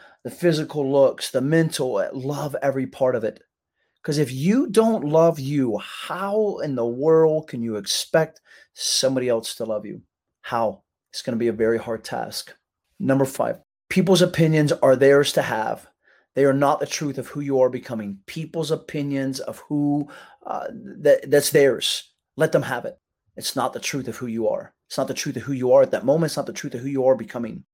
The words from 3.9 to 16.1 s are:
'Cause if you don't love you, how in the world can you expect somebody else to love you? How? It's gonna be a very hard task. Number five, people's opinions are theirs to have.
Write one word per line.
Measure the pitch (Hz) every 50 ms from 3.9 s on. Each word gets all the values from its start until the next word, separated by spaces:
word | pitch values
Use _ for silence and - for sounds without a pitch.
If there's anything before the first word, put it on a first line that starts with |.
| _ _ -
'Cause | - 147 147
if | 147 123
you | 127 131 143 185 220 269 320 247
don't | 196 220 226 226 220 196 131
love | 147 151 160 165 170 160 151
you, | 131 135 147 143 131 120 104 101
how | - - - - - - 156 175 196 196 202 214 214 202 - -
in | 143 151 135
the | 120 117
world | 117 120 127 139 160 160 160 160 160 156 156 151 -
can | - 120
you | 117 117 110 104
expect | 98 - - - - - - 160 160 156 - _ _ _ - - _ _ _
somebody | - - - - - - 131 135 131 127 123
else | 117 113 113 - -
to | - 117
love | 110 110 104 104
you? | 101 104 - - _ _ _ _ _ _ _
How? | - - 127 117 117 107 98 - _ _ _ _ _ _
It's | - -
gonna | - - 120 110
be | 120 117
a | 104
very | 107 113 113 117 113
hard | - 120 113 110 -
task. | - 127 120 113 110 113 - - - - _ _ _ _ _ _ _ _ -
Number | 104 131 135 139 135
five, | 131 - - 117 117 120 - _ _ _ _ _ -
people's | - 185 190 180 190 160
opinions | 180 175 - - 165 156 156 156 151 147
are | 170 - - 135 131 127
theirs | 139 139 139 143 143 - -
to | 160
have. | 131 127 117 110 110 113 - - - _ _ _ _ _